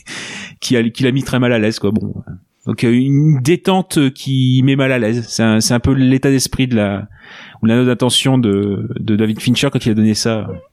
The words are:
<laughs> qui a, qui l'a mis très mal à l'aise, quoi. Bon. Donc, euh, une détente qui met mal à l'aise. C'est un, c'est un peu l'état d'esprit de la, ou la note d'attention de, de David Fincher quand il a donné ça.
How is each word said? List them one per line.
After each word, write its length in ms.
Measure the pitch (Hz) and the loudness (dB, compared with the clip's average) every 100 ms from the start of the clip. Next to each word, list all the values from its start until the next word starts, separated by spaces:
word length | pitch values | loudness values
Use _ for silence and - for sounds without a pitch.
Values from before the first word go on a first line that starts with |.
| - - - | -14 -16 -14
<laughs> 340 | - - - | -16 -16 -12
qui 160 | - 120 | -2 0
a, 60 | 117 | 0
qui 140 | - | 0
l'a 100 | 131 | -2
mis 120 | 135 | -2
très 160 | - 127 | -2 -2
mal 140 | 123 | 0
à 40 | 117 | 2
l'aise, 200 | 107 - | 0 -2
quoi. 100 | 101 | -2
Bon. 220 | 104 98 101 - 90 _ _ 120 | -2 -4 -10 -14 -18 _ _ -8
Donc, 160 | 110 | -2
euh, 80 | 120 | 0
une 460 | 120 135 139 156 135 | 2 2 2 4 2
détente 720 | 127 180 190 190 - 165 135 | 2 0 2 0 0 0 0
qui 480 | - 135 131 127 131 | -2 -4 0 2 2
met 120 | 135 139 | 2 2
mal 160 | 131 | 0
à 80 | 127 | 0
l'aise. 260 | 107 120 113 | 0 -2 -4
C'est 140 | - | -2
un, 180 | 113 110 | 2 2
c'est 140 | 113 | 2
un 60 | 123 | 0
peu 140 | 143 | 0
l'état 360 | 135 127 131 139 | 2 2 2 2
d'esprit 380 | 135 - - 131 | 0 -2 -2 0
de 80 | 113 | 0
la, 320 | 101 101 104 - - - - - | 0 -4 -8 -18 -20 -20 -20 -4
ou 40 | 113 | 0
la 100 | 120 | 2
note 120 | 127 | 2
d'attention 500 | 120 123 - 135 131 | 2 0 0 2 2
de, 500 | 113 98 101 101 113 117 | 2 0 0 -4 -6 -6
de 160 | 107 104 | -2 0
David 260 | 110 104 | 0 0
Fincher 280 | 123 120 143 | 0 0 0
quand 100 | 135 | -2
il 80 | 117 | 0
a 40 | 107 | 2
donné 180 | 110 | 2
ça. 320 | 104 117 110 92 85 - | 2 -2 -4 -6 -12 -16